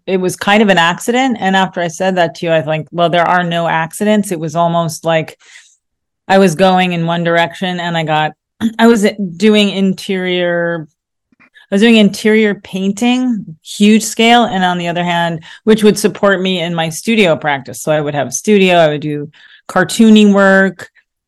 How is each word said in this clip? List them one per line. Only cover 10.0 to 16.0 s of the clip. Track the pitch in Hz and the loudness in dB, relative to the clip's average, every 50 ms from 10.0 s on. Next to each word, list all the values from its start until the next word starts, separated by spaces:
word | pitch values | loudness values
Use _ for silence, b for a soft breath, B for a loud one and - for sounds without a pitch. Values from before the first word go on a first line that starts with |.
| - - 196 185 185 185 180 180 175 175 175 170 170 170 170 170 151 - _ _ _ _ _ _ _ _ _ _ | -6 -6 -6 -4 -4 -4 -2 -2 -2 -2 -2 -2 -2 -4 -4 -6 -8 -12 _ _ _ _ _ _ _ _ _ _
I | b b b b b b 196 | b b b b b b 0
was | 202 | 2
doing | 214 233 226 | 4 4 6
interior | 220 208 196 196 - - 220 214 220 220 208 202 208 | 6 4 2 2 0 -2 0 2 2 2 0 -2 -4
painting, | - - - 185 190 196 202 196 240 240 247 254 254 254 240 202 - - 160 - _ | -10 -12 -10 -6 -4 -4 -4 -2 -2 -2 0 0 -2 -2 -4 -6 -8 -12 -16 -20 _
huge | - - - 208 208 214 220 220 | -12 -4 0 2 4 4 2 0
scale. | - - - 226 233 240 240 233 | -2 -2 0 2 4 4 4 2
And | - - 190 185 | 2 -2 -2 -2
on | 180 180 180 | -2 -2 -2
the | 175 | -4
other | 170 170 175 175 | -4 -4 -4 -2
hand, | 175 175 170 170 170 170 160 B B B B B | -2 -2 -2 -2 -4 -4 -8 B B B B B
which | 214 220 214 208 | 0 2 4 4
would | 214 196 | 2 2
support | 202 | 2